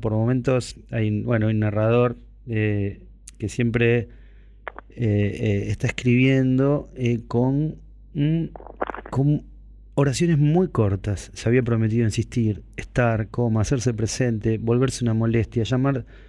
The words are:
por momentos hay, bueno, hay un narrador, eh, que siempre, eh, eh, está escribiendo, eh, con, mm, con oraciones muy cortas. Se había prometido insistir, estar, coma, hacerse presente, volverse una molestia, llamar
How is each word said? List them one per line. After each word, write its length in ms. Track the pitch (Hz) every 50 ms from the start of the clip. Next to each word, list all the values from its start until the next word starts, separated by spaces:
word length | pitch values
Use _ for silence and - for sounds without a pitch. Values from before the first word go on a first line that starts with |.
por 100 | 117 113
momentos 680 | 107 110 113 120 127 127 120 139 127 123 - - - - - -
hay, 300 | - 117 107 107 107 104
bueno, 260 | 107 117 120 113 110 110
hay 60 | 110
un 80 | 107
narrador, 560 | 107 104 101 107 107 113 117 120 120 123 120 - - - - - - 127
eh, 540 | 113 110 107 107 104 101 101 101 98 - - - - - - - - -
que 100 | - 98
siempre, 480 | - - 120 117 110 120 120 117 120 120
eh, 100 | 110 - - - - - - - - - - - - - - - - - -
eh, 720 | - 120 107 104 104 104 101 - - 117 110 101 101 104 104
está 200 | 104 - - 117
escribiendo, 1040 | - - - 123 120 123 131 135 135 131 131 131 127 127 135 139 147 143 - - -
eh, 240 | 131 127 117 120 110 113 -
con, 480 | - 120 123 131 135 143 156 156 - - - - - - - - -
mm, 320 | 147 143 151 160 165 160 - - - - - - - - - - - - -
con 340 | - 123 135 147 151 - - - - - - - - - - - -
oraciones 420 | - 143 143 123 - 175 170 165 143
muy 320 | 147 147 156 175 190 160
cortas. 600 | - - 110 98 98 95 - 107 101 - - - -
Se 160 | - - 110
había 120 | 120 127 120
prometido 420 | 117 117 113 113 107 110 120 117
insistir, 580 | 110 - 117 110 - - 123 113 107 101 - - - - -
estar, 500 | - - - 135 123 117 113 107 110 -
coma, 300 | - - 120 117 110 110
hacerse 320 | 104 - 143 127 107 127 113
presente, 640 | 107 113 107 - - 131 120 113 107 110 113 110 107
volverse 460 | 107 113 117 123 131 131 - - 123
una 100 | 117 110
molestia, 500 | 110 113 113 113 117 104 - - 120 110
llamar 420 | 101 127 127 131 139 139 123 117 - - - -